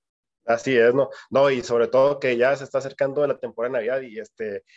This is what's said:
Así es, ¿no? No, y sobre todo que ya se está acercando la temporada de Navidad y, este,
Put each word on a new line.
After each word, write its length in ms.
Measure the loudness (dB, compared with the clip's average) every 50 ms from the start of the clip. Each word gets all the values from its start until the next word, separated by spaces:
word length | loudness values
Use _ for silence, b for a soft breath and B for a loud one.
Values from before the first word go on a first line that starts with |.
| _ _ _ _ _ _ _ _ -2
Así 300 | -2 -2 -2 0 0 2
es, 180 | 4 4 4 4
¿no? 160 | 2 0 -2 B B B B
No, 220 | 0 2 2 4
y 140 | 2 0 -2
sobre 240 | -2 0 0 0 2
todo 320 | 4 4 4 4 2 0
que 160 | -2 -2 0
ya 180 | 2 2 2 2
se 80 | 0 -4
está 160 | -6 -6 -6
acercando 480 | -6 -6 -6 -4 -4 -2 0 0 0
la 140 | 0 -2 -4
temporada 400 | -6 -12 -8 -6 -6 -4 -4 -4
de 80 | -4 -2
Navidad 200 | -4 -4 -6 -8
y, 120 | -12 -14
este, 420 | -14 -14 _ -10 -10 -8 -8 -10 _ b b